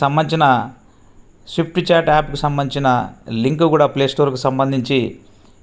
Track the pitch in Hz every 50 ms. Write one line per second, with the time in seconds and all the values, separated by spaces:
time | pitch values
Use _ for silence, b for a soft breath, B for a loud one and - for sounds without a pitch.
0 | 147 139 143 156 160 143 160 160 151 139 127 117 110 123 - - _ b b b
1 | b b b b - - _ _ - - - - 160 156 - 180 180 - 175 165
2 | 165 160 151 151 151 147 143 139 - 147 143 143 139 127 - 143 139 131 123 120
3 | 104 95 - - - - 117 113 117 131 156 151 170 160 151 151 147 139 139 139
4 | 139 135 - - 147 143 127 123 - 135 131 131 135 135 135 131 120 135 143 131
5 | 117 92 - - b b b b b b b b